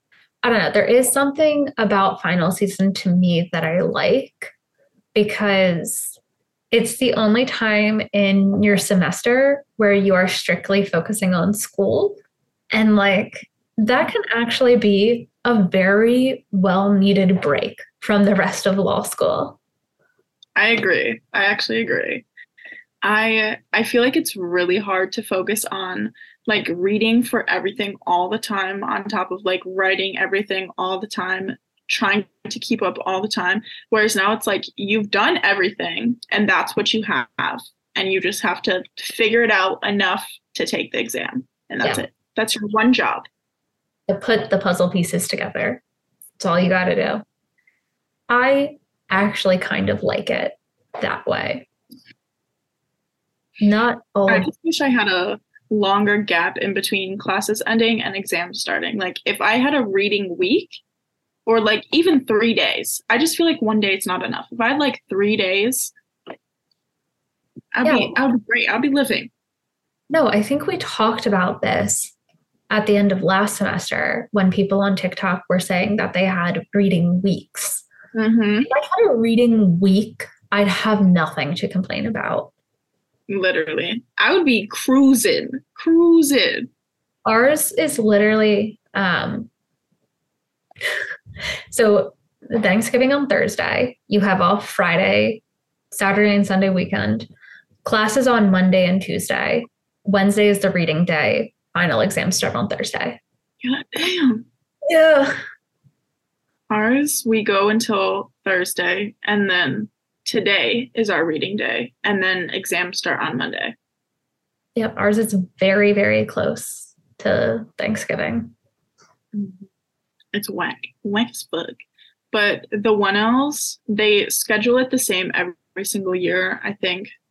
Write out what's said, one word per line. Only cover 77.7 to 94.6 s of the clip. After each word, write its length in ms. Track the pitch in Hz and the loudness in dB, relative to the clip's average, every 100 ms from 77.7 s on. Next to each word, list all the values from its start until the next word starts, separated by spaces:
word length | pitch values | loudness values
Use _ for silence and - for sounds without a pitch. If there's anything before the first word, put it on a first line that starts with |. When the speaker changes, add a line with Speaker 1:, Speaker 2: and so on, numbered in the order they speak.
| - - _ - 226 | -10 -12 _ -8 -2
Speaker 2:
Mm-hmm. 460 | 220 226 208 208 | 2 4 4 2
Speaker 1:
If 60 | 302 | 2
I 60 | 277 | 0
had 300 | - 392 440 | 0 2 4
a 60 | 240 | 4
reading 640 | 226 233 240 226 196 170 | 4 4 6 6 4 4
week, 480 | 196 190 214 - - - _ | 4 4 2 -6 -16 -18 _
I'd 160 | 202 202 | 0 0
have 340 | 180 220 208 | 0 0 4
nothing 520 | 190 175 156 - 139 175 | 6 4 2 -2 -4 -4
to 120 | - | -4
complain 380 | 185 - - 226 | -4 -4 -4 -4
about. 460 | 220 - - - _ _ _ _ _ _ _ - | -4 -4 -4 -6 _ _ _ _ _ _ _ -8
Speaker 2:
Literally. 760 | 196 185 180 156 156 170 226 - - | -2 0 0 -2 -4 -4 -6 -6 -2
I 160 | 220 | 0
would 100 | 381 | 2
be 220 | 311 226 202 | 2 0 -2
cruising, 800 | - - 269 269 254 202 92 - 262 - | -6 2 4 6 4 2 0 -2 -10 -14
cruising. 920 | - - 330 339 330 277 269 175 - - _ _ _ _ _ - | -6 2 4 6 6 6 4 2 -2 -8 _ _ _ _ _ 0
Speaker 1:
Ours 460 | 226 254 302 - | 4 4 2 0
is 260 | 466 311 294 | -2 -2 0
literally, 800 | 214 208 208 214 214 202 214 - _ | 4 4 4 4 4 2 0 -6 _
um, 540 | 202 190 165 - - - _ _ _ _ _ _ _ _ _ _ _ _ - | -4 0 0 -2 -6 -10 _ _ _ _ _ _ _ _ _ _ _ _ -10
<laughs> 920 | - - - - - - - - - | -6 -6 -8 -12 -18 -12 -10 -10 -6
so 440 | - 220 202 - - _ _ - 226 | 0 2 2 0 -8 _ _ -6 -2
Thanksgiving 520 | 202 196 226 247 262 | 0 0 0 0 2
on 140 | 285 269 | 0 0
Thursday, 720 | - - - 85 - 247 - - | 0 -2 -2 -4 -2 -2 -6 -2
you 120 | 208 | 0
have 200 | 202 185 | 2 2
off 280 | 175 202 | 2 0